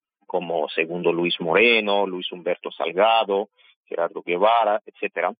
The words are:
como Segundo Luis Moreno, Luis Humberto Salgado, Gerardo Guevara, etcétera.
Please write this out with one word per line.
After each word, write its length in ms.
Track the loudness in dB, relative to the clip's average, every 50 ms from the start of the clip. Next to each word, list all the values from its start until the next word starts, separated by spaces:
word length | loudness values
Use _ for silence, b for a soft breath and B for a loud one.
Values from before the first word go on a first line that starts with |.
| _ _ _ _ _
como 420 | -6 -4 -4 -2 -2 -2 -2 -2 -2
Segundo 420 | -2 -2 -4 -2 -4 -2 0 0 0
Luis 280 | 2 0 -2 -2 -2
Moreno, 680 | -2 0 4 4 6 6 4 4 2 2 2 0 0 0
Luis 220 | -2 -6 -8 -10 -12
Humberto 400 | -8 -4 -4 -4 -4 -6 -10 -8
Salgado, 760 | -6 -6 -4 0 2 4 4 4 2 2 0 0 -2 -2 -4 _ b b b b b b
Gerardo 380 | -8 -4 -4 -4 -4 -4 -8 -6
Guevara, 560 | -4 0 2 2 4 4 4 2 2 0 -2 -4
etcétera. 480 | -8 -12 _ -10 -8 -4 -2 -2 -2 -4 -6